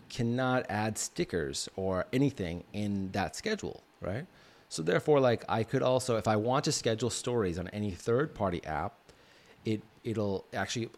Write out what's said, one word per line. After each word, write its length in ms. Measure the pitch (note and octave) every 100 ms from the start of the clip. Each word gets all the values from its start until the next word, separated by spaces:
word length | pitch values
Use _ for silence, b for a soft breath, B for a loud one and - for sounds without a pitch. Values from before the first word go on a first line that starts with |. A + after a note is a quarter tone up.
| -
cannot 580 | - A#2 A#2+ B2+ B2+ -
add 300 | G#2 A2 G#2+
stickers 720 | - - F3 F2 C#2+ C#2 - -
or 300 | F#2+ F#2 -
anything 520 | C3 C#3 - F2+ E2+ -
in 380 | G#2 G#2 G2+ F#2+
that 220 | G2+ E2+
schedule, 480 | - G#3+ G#3+ - - - -
right? 260 | - G#2+ F3+ B B B B
So 140 | -
therefore, 380 | D#3+ E3 D3 D3
like, 240 | B2+ A2+ -
I 140 | A2
could 200 | A2 C3+
also, 340 | B2+ B2+ - A2+
if 100 | A2
I 100 | G#2+
want 280 | A2 C3
to 80 | D3+
schedule 380 | C#3 B2 A2+ A#2+
stories 480 | - - A#2+ F#2+ E2+
on 100 | F2+
any 220 | G#2 G#2
third-party 720 | F2 - A#2+ D#3 - G2 F2
app, 300 | - D2+ F#2 - - - B B B B
it, 180 | - A2 - -
it'll 420 | A#2+ A2 G#2 F#2+ -
actually 380 | A2+ G2 B2 A2+